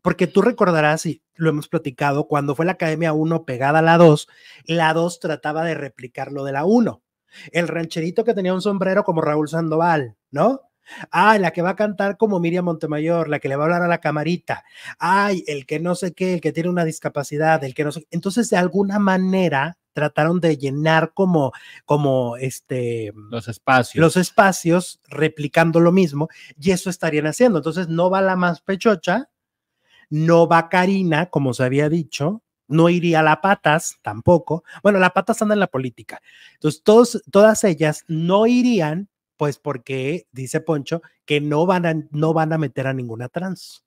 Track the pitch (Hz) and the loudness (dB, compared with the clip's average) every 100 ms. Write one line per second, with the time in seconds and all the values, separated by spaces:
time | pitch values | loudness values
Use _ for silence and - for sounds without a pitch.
0 | 180 170 180 196 208 - 196 160 151 156 | -2 0 2 2 2 2 2 4 2 0
1 | 170 - _ - 160 147 - 165 151 123 | -4 -8 _ -2 -2 -2 -4 -6 -6 -4
2 | 143 143 151 147 143 143 170 185 165 156 | -2 0 -2 -2 -2 -2 -2 -2 -4 -2
3 | 165 156 160 165 160 127 135 156 165 170 | -2 0 0 -2 -4 -2 2 4 6 8
4 | 170 147 - _ - - - 165 160 160 | 8 6 -2 _ -20 -20 -6 0 0 0
5 | 170 175 170 147 151 156 165 147 139 - | -4 -4 -8 -6 -6 -4 -6 -6 -10 -16
6 | 123 - 135 139 139 139 165 233 214 - | -18 -14 -12 -8 -6 -4 2 2 2 -4
7 | _ _ _ - - 165 165 165 160 170 | _ _ _ -20 -6 -4 -4 -6 -6 -6
8 | 165 175 226 202 185 185 208 202 190 190 | -4 -2 -2 -2 -2 -2 -2 -2 0 0
9 | 202 160 147 151 151 160 165 156 170 156 | 0 -2 0 -2 -2 -4 -2 0 2 0
10 | 120 _ _ 139 202 269 _ _ _ - | -2 _ _ 0 0 0 _ _ _ -20
11 | - 165 202 214 175 175 170 190 214 202 | -6 2 4 4 0 -2 -4 -2 -4 -2
12 | 196 196 220 190 170 175 180 160 160 151 | -4 0 -2 0 -2 -2 -2 -4 -6 -4
13 | 160 170 156 147 135 139 156 175 175 170 | -2 -2 -2 -4 -4 -2 0 0 0 -2
14 | 151 151 151 175 - 123 _ - - - | -2 -4 -4 -4 -6 -10 _ -20 -20 -8
15 | 165 196 202 185 160 147 131 151 175 175 | 0 0 0 -2 -6 -10 -8 -6 -4 -4
16 | 185 - 185 180 156 160 175 180 165 156 | -6 -6 -4 -2 -4 -4 -4 -2 -4 -4
17 | 151 147 139 147 156 160 135 139 151 160 | -8 -6 -6 -2 2 0 -2 -4 -6 -6
18 | - 175 196 208 226 190 180 185 202 208 | -10 -8 -4 -2 0 0 0 0 -2 0
19 | 196 185 185 190 175 139 147 - _ - | 0 0 0 0 0 0 -4 -8 _ -4
20 | 147 - 156 180 160 147 139 143 160 160 | -2 0 0 2 0 0 -4 -2 2 2
21 | 160 - 190 165 135 - - - - 147 | 0 -2 0 2 0 -6 -20 -20 -2 0
22 | 143 131 120 120 135 - _ 131 120 117 | 2 0 -2 -6 -8 -10 _ -6 -4 -6
23 | 104 107 104 117 117 110 - 131 120 143 | -8 -12 -12 -10 -10 -6 2 2 2 2
24 | 160 185 175 - 196 180 170 175 175 - | 2 2 0 4 2 2 0 0 -2 -18
25 | _ - 143 - 147 - 165 165 170 185 | _ -4 -4 -4 -2 0 2 4 4 4
26 | 175 143 156 - - - 151 180 190 170 | 2 -2 -8 -10 -20 -6 -2 -2 -4 -6
27 | 165 151 151 - 247 175 151 160 170 165 | -2 -2 -2 2 2 2 -2 -6 -4 0
28 | 180 190 190 185 175 170 - 190 226 190 | 2 2 0 0 -2 -2 -6 -2 0 0
29 | - 208 294 _ _ _ _ _ _ _ | 0 -4 -4 _ _ _ _ _ _ _
30 | _ 151 160 170 165 170 165 185 185 196 | _ -2 4 4 6 2 2 0 2 0
31 | 180 151 180 151 139 120 127 139 151 170 | 0 0 0 -2 -2 -2 0 0 0 -2
32 | 143 - 147 220 _ _ _ 160 170 175 | -4 -6 -6 -6 _ _ _ 2 4 2
33 | 170 160 156 156 190 202 151 156 - - | 2 2 2 2 0 2 2 0 -2 -10
34 | 117 104 175 170 - 160 _ - 202 202 | -12 -4 2 2 2 -8 _ -2 0 4
35 | 185 196 190 220 214 208 190 - 131 - | 2 2 -2 -2 0 0 0 -4 -8 -10
36 | - - _ _ - _ 156 151 - 220 | -20 -20 _ _ -20 _ -4 0 4 6
37 | 240 196 - 196 214 214 208 151 156 151 | 6 -2 0 6 6 4 0 0 -2 -2
38 | - 160 165 196 226 247 247 220 151 160 | -6 -4 0 2 4 2 2 0 -2 -4
39 | 202 _ _ _ 147 135 151 127 - 135 | -10 _ _ _ -4 -4 -8 -10 -8 -6
40 | 131 170 _ 123 131 156 156 151 131 165 | -6 -6 _ -14 -8 -6 -4 -4 -4 -8
41 | _ _ - 147 147 147 180 180 170 160 | _ _ -4 -2 0 0 0 0 0 -4
42 | 143 147 156 160 156 160 143 139 131 131 | -6 -4 -2 0 0 -2 -4 -4 -6 -6
43 | 123 113 120 175 185 175 - - | -8 -10 -10 -8 -8 -10 -14 -20